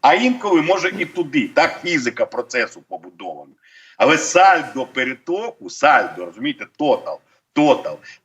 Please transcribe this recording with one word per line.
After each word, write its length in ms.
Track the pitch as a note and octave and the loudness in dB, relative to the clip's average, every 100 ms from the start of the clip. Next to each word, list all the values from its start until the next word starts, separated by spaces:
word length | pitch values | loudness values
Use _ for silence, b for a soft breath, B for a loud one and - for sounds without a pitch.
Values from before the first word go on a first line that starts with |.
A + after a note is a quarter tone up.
а 120 | C#3 | 4
інколи 480 | F3+ B3 B3 G#3 F3 | 4 2 -2 0 0
може 300 | D#3 F#3+ F3+ F#3+ | 2 0 0 -4
і 60 | |
туди. 460 | - - D#3 C#3+ G2+ | -8 -6 -4 -2 0
Так 260 | - D#3 - | 0 0 -2
фізика 440 | F3+ E3 A#2+ - F3+ | -4 -4 -4 -4 -6
процесу 560 | - - - A#2 - _ | -6 -6 -4 -6 -8 _
побудована. 640 | - E2+ _ - - C#2+ _ b b b b | -18 -18 _ -14 -14 -18 _ b b b b
Але 200 | - D#3+ | 2 2
сальдо 680 | - F3+ F#3+ F3+ C#3 C3+ B2+ | 2 4 6 6 0 -8 -8
перетоку, 760 | - B2+ B2+ - F3+ A#3 - F3+ | -4 -6 -6 -8 -6 -6 -12 -18
сальдо, 560 | - C#3+ C3+ - - F2 | -2 2 4 2 -8 -14
розумієте, 400 | F2+ C3+ C#3 G2+ _ | -8 -8 -8 -12 _
тотал, 400 | D3 A2 - - _ _ _ | -2 -2 -2 -12 _ _ _
тотал, 460 | - - - - - B B | 0 2 2 0 -10 B B